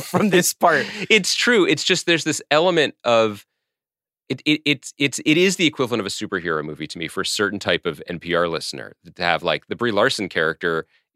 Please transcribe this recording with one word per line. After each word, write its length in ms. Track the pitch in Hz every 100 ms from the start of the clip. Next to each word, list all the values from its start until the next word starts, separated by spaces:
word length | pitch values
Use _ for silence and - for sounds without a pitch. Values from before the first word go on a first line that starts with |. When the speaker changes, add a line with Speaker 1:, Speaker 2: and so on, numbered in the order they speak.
Speaker 1:
from 280 | - 180 208
this 220 | 180 175
part. 340 | - 175 147 110 208 185
Speaker 2:
It's 260 | 220 180
true. 300 | - 240 233 170
It's 160 | 147
just 220 | - 180
there's 200 | - 165
this 180 | 156 - -
element 440 | 151 180 170 135 -
of 420 | 120 117 110 101 - _ _ _ _ _ _ _ -
it, 140 | 131
it, 160 | 151 151 147
it's, 260 | 143 - -
it's, 200 | 143 -
it 120 | 151 156
is 180 | 190 180
the 100 | 156
equivalent 340 | - 120 120
of 60 | 98
a 40 |
superhero 520 | - 107 95 85 78
movie 220 | 76 73 76
to 120 | 85
me 100 | 80
for 140 | 95
a 40 | 92
certain 320 | - 101 101
type 280 | 90 85 87
of 160 | 78 -
N 120 | 85
P 160 | 85
R 140 | 85 85
listener 460 | 82 - 65 50 - 85 -
to 60 |
have, 200 | 87 80
like, 240 | 85 76 -
the 80 | 90
Brie 160 | 117
Larson 360 | 101 127 113 92
character 580 | 87 80 78 85 80 - _ _